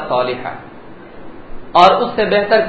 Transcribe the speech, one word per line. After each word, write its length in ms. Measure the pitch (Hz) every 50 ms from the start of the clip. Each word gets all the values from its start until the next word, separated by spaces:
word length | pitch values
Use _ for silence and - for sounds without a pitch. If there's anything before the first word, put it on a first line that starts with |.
| - -
صَالِحًا، 460 | 131 127 127 123 123 104 95 90 87 - - - - - - - - - - - - - - - - - - - - - - -
اور 280 | - 170 180 196 269 -
اس 100 | 240 240 -
سے 80 | 233 208
بہتر 360 | 185 202 208 202 - 226 214 -